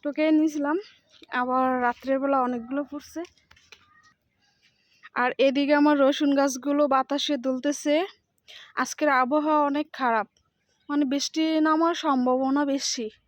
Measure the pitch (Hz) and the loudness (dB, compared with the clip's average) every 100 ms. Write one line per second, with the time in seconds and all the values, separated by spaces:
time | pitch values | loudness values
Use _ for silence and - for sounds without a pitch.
0 | 294 285 311 311 311 302 277 330 427 _ | -8 -2 2 4 2 0 -2 -2 -6 _
1 | _ _ - 247 247 254 262 254 247 240 | _ _ -10 -6 -2 0 0 0 -2 -4
2 | 254 269 277 269 247 247 233 269 294 285 | -2 -2 2 0 0 -4 -6 -8 -8 -12
3 | - 311 349 _ _ _ _ - _ _ | -14 -14 -14 _ _ _ _ -20 _ _
4 | _ _ _ _ _ _ _ _ _ _ | _ _ _ _ _ _ _ _ _ _
5 | - - 247 - 269 262 277 294 294 294 | -12 -4 -4 2 2 2 2 4 4 4
6 | 269 285 294 277 277 254 277 285 294 269 | 4 2 0 2 0 -2 -2 0 2 2
7 | 262 285 - 285 254 262 285 285 302 294 | 0 -4 -2 -2 -2 -2 -4 -4 0 0
8 | 381 - _ _ _ - - - 254 - | -2 -10 _ _ _ -20 -14 -8 -6 -2
9 | 302 262 254 302 302 302 285 285 302 - | 0 2 2 0 2 2 2 -2 -6 -4
10 | 262 226 - _ _ _ _ _ _ 294 | -2 -2 -4 _ _ _ _ _ _ -2
11 | 285 277 - - 320 320 311 311 330 339 | 0 -2 -4 -2 0 2 2 2 0 0
12 | 330 269 247 254 269 277 285 277 - - | -2 0 0 0 0 0 0 -2 -4 -6
13 | 220 _ | -8 _